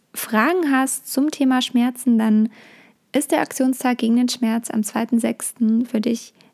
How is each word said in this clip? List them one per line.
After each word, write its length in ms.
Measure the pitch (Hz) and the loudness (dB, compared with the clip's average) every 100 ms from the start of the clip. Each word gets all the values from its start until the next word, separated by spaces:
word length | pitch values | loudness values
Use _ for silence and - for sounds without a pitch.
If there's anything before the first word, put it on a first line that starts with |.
| _ | _
Fragen 580 | - - 214 240 370 311 | -14 -2 0 2 2 2
hast 400 | 262 262 - - | 2 0 -4 -6
zum 200 | - 294 | -2 0
Thema 300 | - 269 254 | 0 0 2
Schmerzen, 560 | 254 247 240 247 - 233 | 0 0 0 0 2 2
dann 300 | 220 214 220 - - - - _ _ | 4 4 2 -2 -20 -20 -20 _ _
ist 200 | 254 302 | -4 0
der 100 | 311 | 0
Aktionstag 560 | 302 - 262 262 254 247 | 0 0 0 0 -2 0
gegen 200 | 226 233 | 2 2
den 120 | 247 | 2
Schmerz 400 | - 226 226 - | 0 -2 -2 -4
am 140 | 220 | -4
zweiten 360 | 214 226 233 233 | -4 -4 -2 -2
sechsten 680 | 226 233 - - 220 226 247 | -2 -4 -10 -2 0 0 0
für 120 | 226 | -2
dich 340 | 226 233 - _ _ | -2 -4 -8 _ _